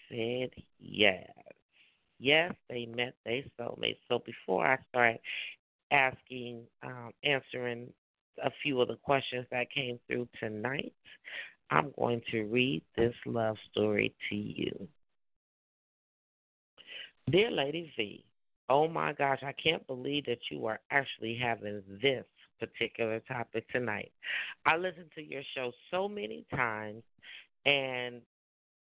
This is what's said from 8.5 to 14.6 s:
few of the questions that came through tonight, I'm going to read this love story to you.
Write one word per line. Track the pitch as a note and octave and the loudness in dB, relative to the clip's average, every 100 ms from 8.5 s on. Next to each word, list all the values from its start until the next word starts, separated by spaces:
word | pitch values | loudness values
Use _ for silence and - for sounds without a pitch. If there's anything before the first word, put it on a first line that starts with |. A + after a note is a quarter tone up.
| - | -2
few | D3+ B2+ | 0 2
of | A#2+ | 2
the | A2+ | 2
questions | - C#3 - B2+ B2 | 2 2 2 -6 -4
that | B2 A#2+ | -2 -2
came | C#3+ B2+ A#2+ - | -2 -4 -6 -4
through | B2 A#2+ - | -4 -4 -4
tonight, | A2 G#2+ A#2 C#3 - - - - - - - - - | -6 -2 -2 -2 -6 -10 -20 -20 -12 -12 -12 -16 2
I'm | D#3 D3 - | 4 4 2
going | A#2+ A#2 - | 2 2 0
to | A2+ | -2
read | G#2 B2 B2+ D3+ - - | 2 2 4 2 -2 2
this | A#2 A#2+ B2 | 2 2 -2
love | A#2+ A2 G#2+ - | 0 0 -2 -4
story | G#2 G#2+ G#2 G#2+ - - | 2 4 4 2 -2 -6
to | G#2 | -4
you. | G#2 - | -4 -4